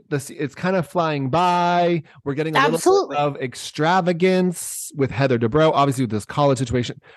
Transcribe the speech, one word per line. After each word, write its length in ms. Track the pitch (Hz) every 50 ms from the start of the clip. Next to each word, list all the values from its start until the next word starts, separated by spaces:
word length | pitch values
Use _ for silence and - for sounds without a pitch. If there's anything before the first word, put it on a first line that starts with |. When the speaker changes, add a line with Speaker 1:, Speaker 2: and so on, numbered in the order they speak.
| - -
Speaker 1:
The 100 | 151 139
sea, 140 | - - -
it's 220 | 117 151 131 -
kind 200 | - - 185 190
of 120 | 185 - -
flying 400 | - 180 165 160 151 139 135 127
by. 720 | 135 170 180 180 175 175 175 175 175 175 175 175 170 165 - - - - -
We're 100 | 139 135
getting 220 | 147 156 160 156
a 40 | 254
Speaker 2:
Absolutely. 560 | 269 240 247 - - 349 381 403 339 302 277
Speaker 1:
little 160 | 147 147 147 139
bit 40 | -
of 40 | 135
extravagance 1500 | 123 - - - - - - 151 160 185 190 170 180 180 160 185 185 185 185 185 180 170 - - - - - - - -
with 160 | 147 135 -
Heather 260 | 95 107 139 131 123
Dubrow, 340 | 117 120 110 120 156 156 160 -
obviously 300 | 131 143 143 127 131 131
with 40 | 107
this 140 | 110 104 -
college 320 | - - 147 147 143 135
situation, 420 | 117 135 - 131 123 113 - - - - - -